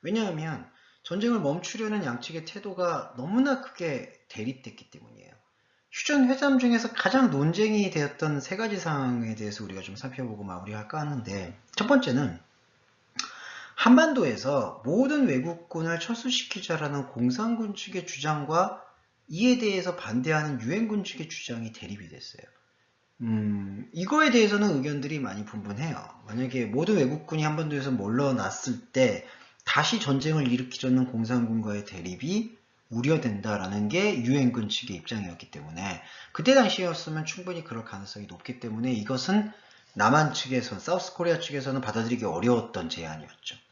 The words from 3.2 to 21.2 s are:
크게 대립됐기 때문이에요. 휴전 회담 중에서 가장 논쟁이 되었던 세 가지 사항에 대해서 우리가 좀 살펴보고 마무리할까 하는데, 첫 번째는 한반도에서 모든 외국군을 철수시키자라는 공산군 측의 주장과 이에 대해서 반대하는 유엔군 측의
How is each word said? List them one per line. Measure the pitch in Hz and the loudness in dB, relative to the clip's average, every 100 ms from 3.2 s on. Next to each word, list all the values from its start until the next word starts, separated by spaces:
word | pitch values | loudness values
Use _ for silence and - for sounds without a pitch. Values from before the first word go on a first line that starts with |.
| 139 220 277 254 | 0 4 4 2
크게 | - - 170 131 - - _ | -4 -6 -4 -4 -6 -18 _
대립됐기 | - 110 131 - - - | -8 -6 -6 -12 -18 -20
때문이에요. | - 113 - 50 - _ _ _ _ _ | -20 -20 -20 -20 -20 _ _ _ _ _
휴전 | - - 285 254 | -6 2 6 6
회담 | 262 285 262 | 6 4 6
중에서 | 247 233 226 | 6 4 2
가장 | - 190 262 247 | 0 4 6 6
논쟁이 | 139 151 180 214 214 190 | 6 2 4 2 4 2
되었던 | 160 143 - 156 143 | 2 -2 -2 -2 -2
세 | - 190 | -4 -4
가지 | 226 202 | -2 -2
사항에 | 170 147 131 120 113 107 | -2 0 0 0 -2 -4
대해서 | 107 104 | -6 -6
우리가 | 104 95 | -10 -10
좀 | 92 104 | -10 -10
살펴보고 | 131 127 123 104 | -10 -8 -8 -8
마무리할까 | 101 87 98 107 107 156 | -10 -10 -8 -10 -8 -6
하는데, | 151 139 104 98 87 - _ - | -4 -6 -6 -6 -8 -12 _ -4
첫 | 214 | 4
번째는 | 285 254 127 135 85 _ _ _ _ _ _ _ - - - - - - - | 4 6 2 0 -4 _ _ _ _ _ _ _ -10 -10 -10 -16 -16 -16 0
한반도에서 | 233 254 320 262 156 104 131 143 101 - | 8 8 8 4 0 0 0 0 -2 -6
모든 | 117 185 269 302 262 | -2 2 2 4 2
외국군을 | 131 160 165 - 165 165 165 | 2 -2 -8 -10 -6 -2 -2
철수시키자라는 | - 233 254 247 - 190 175 160 151 143 131 | -4 -4 -2 -2 -4 -8 -4 -2 -2 -4 -6
공산군 | - 123 123 226 233 214 202 | 0 0 2 0 0 -2 -6
측의 | - 185 - | -8 -8 -8
주장과 | 139 151 151 143 165 190 - - _ _ _ _ | -6 -2 -2 0 2 2 -2 -16 _ _ _ _
이에 | 160 247 247 | 2 4 6
대해서 | 220 190 175 175 | 4 0 -2 -4
반대하는 | - 117 143 156 151 131 | -2 -2 2 0 0 -4
유엔군 | 110 185 226 208 190 | -2 0 0 -2 -4
측의 | - | -8